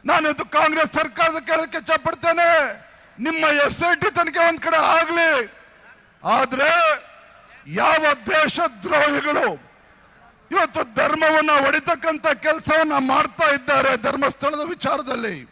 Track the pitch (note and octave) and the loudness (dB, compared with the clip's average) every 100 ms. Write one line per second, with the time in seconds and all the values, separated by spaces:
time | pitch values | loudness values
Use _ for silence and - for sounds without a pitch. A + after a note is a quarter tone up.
0 | - F4 D#4 D4 E4 D4 D#4+ D#4 D#4 D#4 | 2 0 0 -4 -2 2 2 2 -2 -2
1 | D#4 D#4 E4 D#4+ - D#4+ D#4+ E4 B3 D#4 | -4 0 0 0 -2 -2 -2 -8 -2 -2
2 | D#4+ E4 E4+ E4 E4+ E4 C4+ G#3+ - - | -2 -2 -2 2 4 4 0 -6 -18 -20
3 | - - C4+ E4 D#4 D4 C#4+ - E4+ F4 | -20 -8 -6 0 0 2 0 0 -2 0
4 | F4+ E4+ E4 D#4+ E4+ E4 E4 D#4+ D4 D#4+ | 0 0 -2 2 0 0 0 2 2 2
5 | D#4+ E4+ E4 C#4+ A3 - - _ - - | 0 0 0 0 -4 -14 -20 _ -20 -20
6 | _ _ E3 A#3 B3+ C4 D4 E4+ D#4+ D4 | _ _ -2 0 0 0 2 2 2 0
7 | - - - - - - C#3 E3+ D#4 D#4 | -8 -20 -20 -20 -20 -20 -10 -2 0 2
8 | D#4 C#4 A3 D#4+ D4+ - E4 A3 F#3+ D4+ | 2 -2 0 0 0 0 -4 -4 -2 0
9 | D4 C#4+ D4 D4 B3 D3+ - _ _ _ | 2 0 -2 0 -2 -4 -14 _ _ _
10 | _ - - _ _ F#4+ D#4+ D#4 B3+ A3 | _ -20 -20 _ _ -2 -2 -4 -6 -2
11 | C#4+ D#4 D#4 D#4 D#4 D4 C#4 D4+ D4 E4 | -2 2 2 2 2 2 2 -2 -2 -2
12 | D#4+ D#4 D#4+ C4+ D#4 D#4 - D#4 D#4 C#4+ | -2 -2 -2 0 -2 -2 0 0 2 0
13 | C4 C#4 D#4 - D4+ C#4 B3+ C4+ C4 B3+ | 0 0 0 0 0 0 0 2 2 0
14 | C4 C#4 C4+ - C#4 D4+ D4+ F4 C#4 - | -4 -2 -4 -2 -4 -4 -6 -6 -4 -4
15 | C4 B3+ A3 D#3+ A#2 | -4 -6 -6 -10 -16